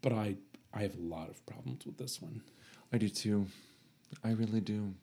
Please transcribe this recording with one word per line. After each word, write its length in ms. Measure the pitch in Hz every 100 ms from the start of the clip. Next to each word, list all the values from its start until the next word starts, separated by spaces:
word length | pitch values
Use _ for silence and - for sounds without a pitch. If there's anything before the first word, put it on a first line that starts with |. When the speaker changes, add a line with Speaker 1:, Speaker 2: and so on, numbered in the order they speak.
Speaker 1:
But 120 | 139
I, 240 | 113 107 98 - - _
I 100 | 104
have 120 | 101 92
a 60 |
lot 280 | 85 82 82
of 160 | 87 -
problems 400 | - 80 65 -
with 120 | 147
this 240 | 131 -
one. 200 | 170 113 - - - - -
Speaker 2:
I 40 | 120
do 120 | 104
too. 380 | - 110 104 95 - - - - _ _ -
I 60 | 113
really 300 | 113 113 110
do. 320 | 98 107 104 92